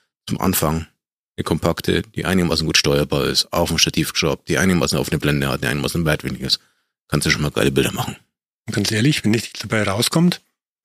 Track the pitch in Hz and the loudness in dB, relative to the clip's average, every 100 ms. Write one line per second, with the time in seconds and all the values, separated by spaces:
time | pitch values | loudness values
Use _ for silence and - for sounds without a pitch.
0 | _ _ - - 95 90 78 80 85 _ | _ _ -8 -2 0 0 0 -2 -6 _
1 | _ _ _ - - 82 85 82 - 85 | _ _ _ -8 -2 0 2 0 0 0
2 | - - 78 95 85 80 78 73 78 71 | -2 -6 0 2 2 0 2 2 2 2
3 | 73 73 67 67 - 85 80 82 80 - | 2 0 0 0 0 0 0 0 0 0
4 | 76 - 80 67 - 71 95 87 - - | -2 0 -2 -2 -2 0 2 2 2 0
5 | - 156 - 71 69 - 117 73 64 - | 0 -2 0 0 0 -2 -2 -2 -2 0
6 | 80 76 65 64 65 - _ _ _ _ | 0 0 -4 -6 -4 -4 _ _ _ _
7 | - 73 78 - 73 - 69 67 - - | -4 -2 0 0 0 0 2 2 0 -2
8 | - - _ _ _ _ - 107 98 107 | -8 -10 _ _ _ _ -6 -2 0 2
9 | 135 151 107 113 - - 104 110 101 98 | 2 2 0 0 -2 -10 -2 0 0 0
10 | - 165 175 - _ _ _ _ | 0 4 4 2 _ _ _ _